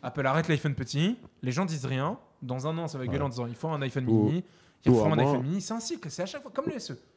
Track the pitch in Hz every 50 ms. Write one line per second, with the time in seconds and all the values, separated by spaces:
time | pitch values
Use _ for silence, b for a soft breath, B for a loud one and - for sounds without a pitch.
0 | - 127 - 147 135 131 135 160 160 165 151 139 - 151 139 - 131 - - 139
1 | 165 196 247 - - - _ _ - 127 123 151 190 175 160 147 127 131 131 131
2 | 135 160 226 - - _ _ _ - 123 127 127 127 151 160 165 170 160 160 135
3 | - - 135 139 143 139 120 123 120 117 120 - - 160 160 147 139 131 - 139
4 | 127 120 110 110 104 107 147 180 180 b b b b b b b _ - 127 113
5 | 107 156 156 - 123 143 143 127 127 139 175 202 - - 220 233 220 - 339 -
6 | - 156 - - 175 190 - 294 277 254 190 - 302 330 311 247 - - 131 -
7 | _ _ _